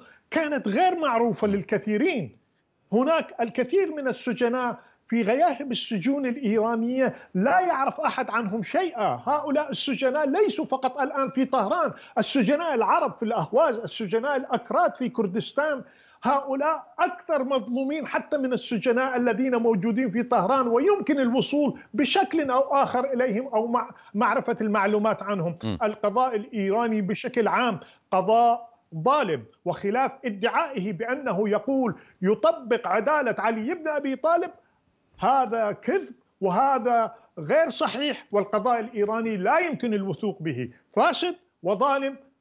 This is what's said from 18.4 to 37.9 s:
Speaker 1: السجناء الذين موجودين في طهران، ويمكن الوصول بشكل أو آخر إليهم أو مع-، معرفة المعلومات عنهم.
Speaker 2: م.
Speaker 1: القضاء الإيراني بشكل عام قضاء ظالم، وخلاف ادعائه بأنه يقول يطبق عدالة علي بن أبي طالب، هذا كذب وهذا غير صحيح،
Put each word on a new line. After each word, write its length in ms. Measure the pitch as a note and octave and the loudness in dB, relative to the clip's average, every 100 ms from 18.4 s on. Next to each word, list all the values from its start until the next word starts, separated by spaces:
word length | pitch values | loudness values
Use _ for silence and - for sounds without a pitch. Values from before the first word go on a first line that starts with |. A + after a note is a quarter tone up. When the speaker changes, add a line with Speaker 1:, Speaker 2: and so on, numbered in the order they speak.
| C4 | -2
Speaker 1:
السجناء 640 | B3 - A3 B3+ A#3 C4 B3 | -4 -2 -2 0 2 0 0
الذين 380 | B3 G#3 C4 A#3+ | 0 0 0 2
موجودين 560 | A#3 G#3+ A3+ G#3+ B3+ | 2 2 0 0 0
في 120 | A3 | -2
طهران، 440 | - A3+ F#3 C4+ A#3+ | 0 2 4 2 2
ويمكن 520 | A#3 F4+ G4+ - C#4 | 2 4 2 2 2
الوصول 600 | A#3+ B3+ - D4 C4+ - - | 2 2 0 2 0 -2 -4
بشكل 580 | G#3+ C#4 - C4+ D#4+ C#4 | -2 2 2 2 0 2
أو 100 | B3+ | 0
آخر 520 | C#4 C#4 C4 B3 C4+ | 2 2 2 0 0
إليهم 340 | B3 B3+ G3+ C4+ | 0 0 0 -2
أو 200 | A3 A#3 | -2 0
مع-، 220 | A#3+ - - - | -2 -4 -12 -8
معرفة 440 | G3+ A3+ A#3+ A#3+ A3+ | 0 2 2 0 -2
المعلومات 600 | G#3+ G#3 G3 G#3 G#3+ G#3 | 0 2 2 2 2 0
عنهم. 340 | G3 G3+ E3 E3 | -2 -2 -4 -4
Speaker 2:
م. 140 | A2 F#2 | -4 -2
Speaker 1:
القضاء 520 | G#3+ G#3+ G#3 A3 B3+ G#3+ | -2 -2 -2 0 0 -2
الإيراني 680 | B3 A3 G3 A3 A#3 G#3+ | -4 -4 0 0 0 0
بشكل 460 | F#3+ G3 E3 A#3+ G3+ | -2 -4 -4 0 2
عام 320 | F#3+ B3 F#3+ - _ _ | 2 0 -2 -8 _ _
قضاء 580 | F#3+ F3+ A3+ A#3 A#3+ - _ _ D#3+ | 0 4 6 6 2 -4 _ _ -2
ظالم، 480 | G3 D4 G#3 C#3 A2 _ F3+ | 2 2 0 -4 -6 _ -8
وخلاف 460 | D#3 G3+ A#3+ C4 - B3 | -4 -2 0 -2 -4 -8
ادعائه 680 | G3+ A3 F3+ - C4 G3 | -4 -2 0 -2 -4 -6
بأنه 560 | E3+ A3+ C#4 B3+ F#3 G#3+ | -4 -4 -4 -2 -2 0
يقول 460 | G3+ C4 C4+ A#3 - - _ | 0 0 0 0 -4 -12 _
يطبق 680 | F#3+ G#3+ D#4 E4 A3+ A#3 F3+ | 0 2 2 0 -2 -2 0
عدالة 480 | G#3 A#3 D4+ B3 G#3 | 0 2 0 0 0
علي 360 | G#3+ A3 A#3 | -2 0 -4
بن 140 | F4+ D#4 | -4 -4
أبي 280 | D4 C#4+ C4 | -2 -4 0
طالب، 360 | D#4 E4+ F4 - _ _ _ _ _ - | 2 2 0 -8 _ _ _ _ _ -2
هذا 520 | G#3 C4+ A#3 A3+ G#3 | 2 2 2 0 -2
كذب 380 | - - F#4 C4+ - _ - | -2 -2 -2 -4 -14 _ -4
وهذا 760 | F#3 F#3+ C4+ C4 A#3+ A#3 A3 - _ - | 0 2 4 2 2 2 0 -4 _ -10
غير 300 | D3+ D4 D#4+ | 2 2 2
صحيح، 560 | - C#4 | 0 -2